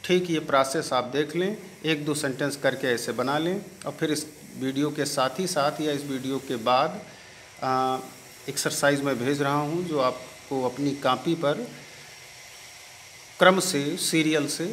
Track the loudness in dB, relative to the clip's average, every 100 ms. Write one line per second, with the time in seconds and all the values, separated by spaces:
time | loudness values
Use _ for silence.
0 | 4 2 2 -2 4 4 4 0 0 0
1 | 0 -2 -2 0 -2 -4 -12 -6 -2 0
2 | 0 -2 -2 0 -2 2 0 2 0 0
3 | 0 -2 0 0 0 -2 -6 -10 -10 -4
4 | -2 0 -4 -14 -16 -6 -2 0 0 0
5 | -2 2 0 0 -2 2 2 2 -2 -2
6 | -4 -4 -4 -4 -4 -2 4 4 4 -2
7 | -14 -18 -20 -20 -20 -6 0 2 2 -2
8 | -6 -16 -20 -12 -8 -4 -2 2 4 4
9 | 2 0 0 2 2 2 0 -2 -2 2
10 | 2 0 -12 -18 -6 -2 -2 0 -2 0
11 | 0 2 0 0 0 -2 -6 -12 -18 -18
12 | -18 -20 -20 -20 -20 -20 -20 -20 -20 -20
13 | -20 -20 -20 6 8 8 2 0 0 -2
14 | 0 2 4 2 0 -4 -4